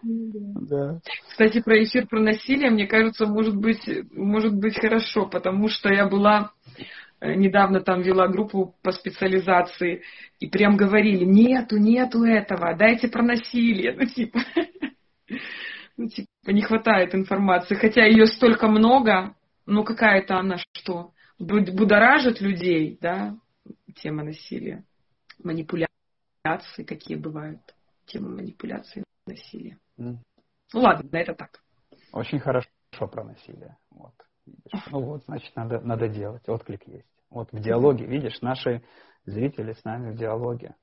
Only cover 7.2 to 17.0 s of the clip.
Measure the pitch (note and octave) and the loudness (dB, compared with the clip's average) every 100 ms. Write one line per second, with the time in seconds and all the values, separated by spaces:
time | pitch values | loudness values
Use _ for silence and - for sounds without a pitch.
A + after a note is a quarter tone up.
7.2 | - E3+ G3 G3 G3 F#3+ F#3 F#3 F3+ F#3 | -4 2 4 4 4 2 0 0 2 2
8.2 | F#3 F#3+ G#3 G3 F#3 _ F#3 F3+ - - | 2 0 -2 -2 -4 _ -6 -6 -10 -4
9.2 | F#3+ F#3+ F3 F3+ F3+ - F3 F3+ - - | -2 0 2 2 2 -4 -4 -4 -12 -20
10.2 | - _ - G3 G#3 G3+ G3+ G#3 G#3 G3 | -20 _ -6 2 4 4 4 4 4 2
11.2 | F3+ G3 A#3+ C4 - G#3+ G#3 A#3+ B3+ A#3 | 6 6 6 4 0 2 4 4 2 2
12.2 | A#3 A3 G#3 F3+ E3+ E3 A3 A#3 B3+ A#3+ | 2 2 0 -4 -2 2 4 4 -2 0
13.2 | A#3+ A#3+ - B3 A#3 G3 A3+ - B3 - | 0 0 -2 0 2 2 -2 -2 -4 -2
14.2 | A3 A#3 - - E4+ F#4+ D4 _ _ _ | -4 -4 -4 -4 -4 -8 -12 _ _ _
15.2 | _ C4 - - - - - - A#3 - | _ -14 -12 -14 -14 -16 -18 -10 -10 -10
16.2 | G3+ _ - G3+ G#3 A3 A3 G3+ | -16 _ 0 0 2 0 2 2